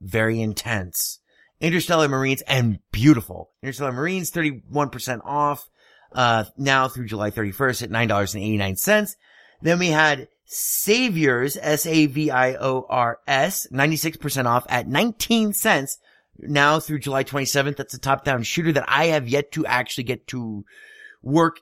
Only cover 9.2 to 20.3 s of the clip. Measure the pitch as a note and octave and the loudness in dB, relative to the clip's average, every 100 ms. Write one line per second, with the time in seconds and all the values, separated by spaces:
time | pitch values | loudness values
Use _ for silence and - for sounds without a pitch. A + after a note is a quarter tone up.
9.2 | _ _ _ _ D#3 F3 F3+ D#3 D#3 C3+ | _ _ _ _ 0 2 2 4 4 2
10.2 | A2+ _ - - - - G3 A#3 B3+ E3 | -4 _ -12 -8 -4 -4 2 2 2 2
11.2 | C#3+ B2 C#3 - D3+ D3+ E3+ D#3+ D3+ C3+ | 2 2 0 -4 -2 -2 2 4 4 2
12.2 | D3+ B2+ B2+ C3 C3 C3 - B2+ A#2+ A#2 | 0 2 0 0 -2 -2 -2 0 0 -2
13.2 | - C3+ E3 - - B2+ D3 D#3 E3 - | -2 0 0 -2 -6 0 0 0 -4 -6
14.2 | D3 B2+ B2 A#2+ - B2 G#2 C#3 A#3 - | -6 -2 2 0 0 -4 0 0 0 -2
15.2 | - A3+ G#3+ - A3 D#3+ C#3 - _ _ | 0 0 0 0 2 2 0 -10 _ _
16.2 | _ - - C#3+ D3 D#3 - D3 C#3 C3+ | _ -16 -2 4 4 4 0 -6 -2 -2
17.2 | C3+ C#3 C3 C#3+ C#3 C#3+ - B2+ C#3 C3+ | -2 -4 0 0 0 -4 -10 -8 -2 0
18.2 | C#3+ B2+ A2 E3+ E3 C#3 - C#3 E3 D3+ | 0 -2 -2 0 2 2 2 2 2 2
19.2 | A#2+ C#3 - D#3 D3+ B2 B2+ - A#2+ A#2+ | 0 -2 -2 -4 0 0 -2 -6 -4 -6
20.2 | - | -6